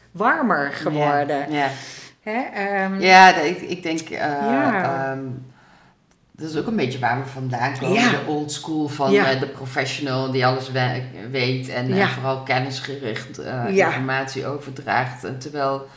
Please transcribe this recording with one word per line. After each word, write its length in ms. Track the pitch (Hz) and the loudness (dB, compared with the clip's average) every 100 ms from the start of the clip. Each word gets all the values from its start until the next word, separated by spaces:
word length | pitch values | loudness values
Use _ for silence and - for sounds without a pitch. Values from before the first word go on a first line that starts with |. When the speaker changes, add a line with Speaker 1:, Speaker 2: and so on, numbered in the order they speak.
| _ | _
Speaker 1:
warmer 540 | 175 220 320 262 160 | -2 2 2 2 2
Speaker 2:
Ja, 60 | 143 | 0
Speaker 1:
geworden." 840 | 139 156 151 147 143 143 147 147 | -4 -2 0 2 2 0 -2 -2
Speaker 2:
ja. 160 | 151 139 131 - - - - | 0 0 -2 -12 -16 -20 -14
Speaker 1:
Hè, 200 | - 220 | -6 -4
ehm, 600 | 277 214 196 202 190 190 | -4 -4 -2 0 0 2
Speaker 2:
Ja, 320 | 185 185 185 | 8 10 10
de-, 160 | 180 170 | 8 2
ik, 120 | 180 | -2
ik 220 | - 180 | -4 -6
denk, 180 | 165 165 | -4 -4
eh, 180 | - - | -4 -4
Speaker 1:
Ja. 600 | 151 175 214 254 285 208 151 135 135 | -2 0 0 2 2 0 0 -2 -2
Speaker 2:
ehm, 80 | 135 135 127 - - - - _ _ _ _ _ | -4 -6 -10 -14 -20 -20 -20 _ _ _ _ _
dat 180 | - 156 | -14 -6
is 60 | 160 | -4
ook 100 | 220 | -2
een 100 | 220 | 0
beetje 220 | 131 - | -2 0
waar 220 | 117 127 | 0 0
we 40 | 135 | -4
vandaan 520 | 135 131 120 127 131 | -6 -6 -2 -2 -2
komen. 220 | 131 208 | 0 4
Speaker 1:
Ja. 100 | 247 | 4
Speaker 2:
De 100 | 156 - | 2 0
old 260 | 151 151 | -2 -4
school 360 | - - 156 151 | -6 -4 -2 -2
van, 240 | 131 139 | 0 4
Speaker 1:
Ja. 180 | 202 160 | 4 4
Speaker 2:
eh, 100 | 131 | 2
de 60 | 135 | -2
professional 840 | - 131 - 131 - 143 131 131 | -6 -8 -4 -4 -4 -4 -2 -2
die 160 | 131 127 | 2 2
alles 240 | 131 127 | 2 -2
we-, 300 | 131 123 123 - - 110 | -2 0 -2 -6 -10 -6
weet 380 | 131 123 131 127 | -2 0 -2 -4
en, 220 | 123 127 | -4 0
eh, 60 | 190 | 2
Speaker 1:
Ja. 120 | 196 | 2
Speaker 2:
vooral 340 | - 131 131 | 0 -2 -2
kennisgericht, 960 | - 127 135 - - 139 131 113 - - | 0 0 0 -4 -8 -8 -6 -8 -10 -12
eh, 260 | - 127 156 | -8 -4 0
Speaker 1:
Ja. 160 | 190 170 | 2 2
Speaker 2:
informatie 600 | 131 131 131 135 135 113 | 0 -2 -2 -4 -6 -6
overdraagt. 800 | 143 - 127 - 104 131 - | -8 -10 -8 0 0 0 -4
En 140 | 92 131 | -8 -8
terwijl 480 | 147 147 135 139 135 | -8 -2 -2 -2 -6